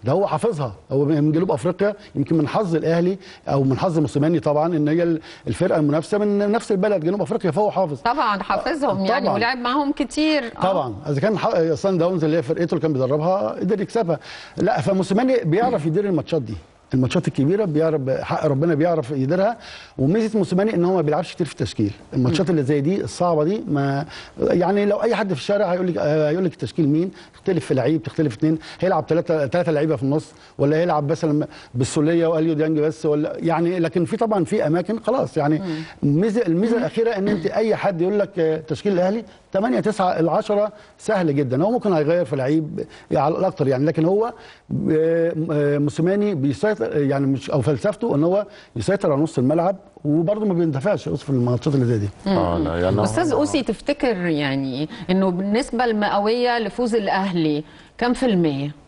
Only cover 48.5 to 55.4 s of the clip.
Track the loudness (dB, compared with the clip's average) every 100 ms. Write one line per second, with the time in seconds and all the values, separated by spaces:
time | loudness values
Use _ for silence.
48.5 | -12 -12 -6 -2 0 0 0 0 0 2
49.5 | 2 0 -2 -10 -10 -2 0 2 0 0
50.5 | 0 0 0 0 -2 -2 -6 -2 0 0
51.5 | 0 0 2 2 0 -2 -6 -2 0 2
52.5 | 0 0 0 2 2 2 0 0 0 0
53.5 | 0 -2 -4 -4 -2 0 0 0 0 0
54.5 | -2 -2 -4 -6 -8 0 2 2 0